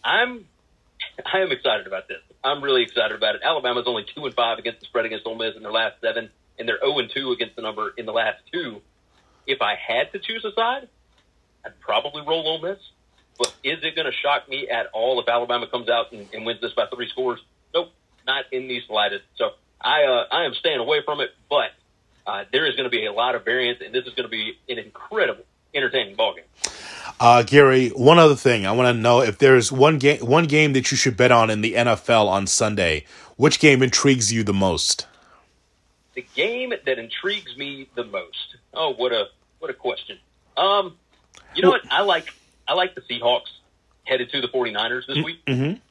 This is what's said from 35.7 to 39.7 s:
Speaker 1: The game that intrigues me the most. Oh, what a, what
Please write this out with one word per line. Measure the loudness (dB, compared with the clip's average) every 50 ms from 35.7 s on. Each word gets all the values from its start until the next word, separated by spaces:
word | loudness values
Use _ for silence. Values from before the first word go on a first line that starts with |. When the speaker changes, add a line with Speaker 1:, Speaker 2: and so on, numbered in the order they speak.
| _ _ _ _ _ _ _ _ _
Speaker 1:
The | -18 -18 _ _
game | -4 -2 -2 -2 -4 -6 -6 -8 -6 _
that | -4 -4 -4
intrigues | -6 -12 -12 -6 -6 -6 -6 -6 -10 -14 -14
me | -12 -12 -12 -10 -14 -16 _ _
the | -10 -10
most. | -8 -8 -10 -10 -10 -14 -14 -14 -14 -18 _ _ _ -6
Oh, | -4 -4 -4
what | -2 -2 -2 0
a, | 0 -2 -2 -4 _ _ _ _ _ _
what | -10 -10